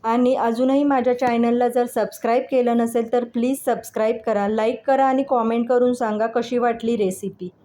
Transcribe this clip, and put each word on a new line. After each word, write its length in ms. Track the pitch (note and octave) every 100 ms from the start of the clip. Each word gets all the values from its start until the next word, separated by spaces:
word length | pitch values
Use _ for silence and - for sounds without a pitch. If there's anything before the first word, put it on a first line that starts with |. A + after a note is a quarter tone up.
आणि 300 | A3 A#3 B3
अजूनही 500 | C4 A#3 A3+ C4 C4+
माझ्या 340 | C#4+ C#4 B3 B3
चॅनलला 500 | B3+ A#3 A#3 A#3+ B3
जर 180 | A#3+ A#3+
सबस्क्राईब 560 | A#3+ G#3 - A3+ A#3+ C4+
केलं 260 | C4 A#3+ A#3
नसेल 360 | A#3 A#3 A#3
तर 120 | B3
प्लीज 340 | A#3+ A#3 A#3+ C4+ -
सबस्क्राईब 500 | A3+ - - A3 A3+ -
करा, 220 | G#3 G3+
लाईक 380 | A3 A3 B3 -
करा 200 | C4+ C4+
आणि 160 | C4
कॉमेंट 460 | C4+ B3+ A3+ A#3 A#3
करून 240 | B3 B3
सांगा 340 | B3 A3+ G#3+ A3
कशी 320 | A#3+ A#3 B3
वाटली 380 | A#3+ A#3 A3+ A#3
रेसिपी. 520 | G3 F#3 G3 - F3+ -